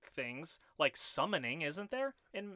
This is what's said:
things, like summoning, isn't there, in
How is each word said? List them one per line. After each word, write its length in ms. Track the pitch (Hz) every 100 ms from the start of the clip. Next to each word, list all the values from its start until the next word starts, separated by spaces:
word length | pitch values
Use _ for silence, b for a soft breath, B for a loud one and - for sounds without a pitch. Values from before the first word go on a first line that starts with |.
| -
things, 500 | - 123 127 160 - b b
like 180 | 143 -
summoning, 640 | - - 214 190 120 147
isn't 300 | 147 160 202
there, 240 | 247 269 - _
in 220 | - 208